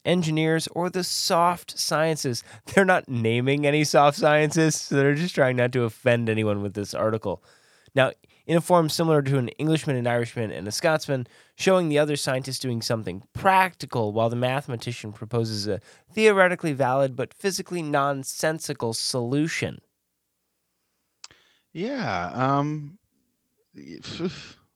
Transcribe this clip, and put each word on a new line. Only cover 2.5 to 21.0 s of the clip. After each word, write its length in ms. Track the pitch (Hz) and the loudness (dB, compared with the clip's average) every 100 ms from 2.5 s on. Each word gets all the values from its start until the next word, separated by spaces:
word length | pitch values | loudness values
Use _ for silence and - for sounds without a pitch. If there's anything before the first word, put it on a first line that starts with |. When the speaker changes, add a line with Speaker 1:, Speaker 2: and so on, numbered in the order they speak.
Speaker 1:
<laughs> 100 | - - | -18 -2
They're 120 | - 190 | 2 4
not 200 | 180 - | 2 0
naming 600 | 123 113 117 127 143 147 | -2 0 2 2 2 2
any 180 | 151 | 2
soft 320 | 147 160 147 143 | 4 6 6 4
sciences, 640 | 156 151 151 160 160 147 | 4 4 4 2 2 0
so 140 | - | -2
they're 200 | 147 139 | 2 2
just 200 | 143 175 | 2 -2
trying 220 | - 135 127 | 0 2 2
not 160 | 123 | 0
to 120 | 127 | 0
offend 460 | 117 - 127 120 113 | -2 0 2 2 2
anyone 320 | 110 110 101 | 0 0 -2
with 100 | 101 | -4
this 220 | 104 101 | -6 -6
article. 500 | - 110 110 104 85 _ _ _ _ _ | -2 -2 -2 -4 -6 _ _ _ _ _
Now, 180 | - 131 - _ _ - | 0 0 -2 _ _ -2
in 100 | 165 | 0
a 40 | |
form 280 | 160 180 156 | 4 4 4
similar 340 | - 165 151 | 0 2 2
to 160 | 135 135 | 2 0
an 100 | 120 | -2
Englishman, 460 | - 156 156 156 127 | -4 0 0 0 -2
an 100 | 120 | 0
Irishman, 460 | 120 117 - 110 | -2 -2 -4 -6
and 160 | 64 95 | -6 -8
a 20 | |
Scotsman, 560 | 104 165 156 - 135 120 - _ - | -2 0 0 0 -4 -6 -14 _ -4
showing 320 | - 190 170 | 2 2 4
the 100 | 147 | 2
other 160 | 151 | 2
scientist 480 | 147 - 131 131 131 | 0 -2 -4 -4 -6
doing 180 | 131 117 | -6 -4
something 440 | - 113 90 90 - | -2 -4 -4 -10 -12
practical 800 | - 196 190 185 - 139 131 107 | -2 4 4 4 -2 -8 -4 -2
while 180 | 104 113 | 0 0
the 60 | 120 | 0
mathematician 760 | 127 131 143 120 - 120 110 | -2 -2 -4 -8 -8 -10 -12
proposes 540 | 104 110 120 113 107 101 | -14 -6 -4 -2 -4 -6
a 140 | 95 - - _ | -6 -10 -20 _
theoretically 600 | - 220 196 185 175 170 | 2 4 6 4 4 -2
valid 440 | 131 131 135 135 123 | 0 2 2 0 -2
but 180 | 123 | -8
physically 480 | - 202 185 185 175 | -6 -4 -4 -6 -6
nonsensical 1080 | 151 147 139 139 131 - 160 160 - 143 117 | -2 0 0 -2 -6 -4 -2 -2 -6 -6 -4
solution. 880 | 113 - 131 120 139 160 - 107 64 _ _ _ _ _ _ _ _ _ _ _ _ | -4 -4 -4 -2 0 0 -2 -6 -6 _ _ _ _ _ _ _ _ _ _ _ _